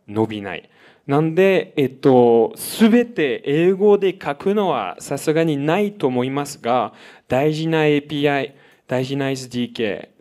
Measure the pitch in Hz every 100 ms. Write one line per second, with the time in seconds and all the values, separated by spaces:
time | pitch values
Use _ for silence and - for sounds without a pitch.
0 | - 104 110 107 101 85 - _ - _
1 | - 143 160 160 190 185 - - 131 127
2 | 143 127 120 117 113 - - - 220 240
3 | 240 240 147 113 - 147 175 190 208 202
4 | 190 180 156 143 196 208 196 135 95 -
5 | - 139 - 156 165 143 147 175 208 208
6 | 139 127 127 139 143 - 117 123 107 -
7 | - - - 123 151 156 160 160 151 147
8 | 147 151 147 143 135 - _ _ - 127
9 | 131 139 135 135 127 123 120 120 110 90
10 | - -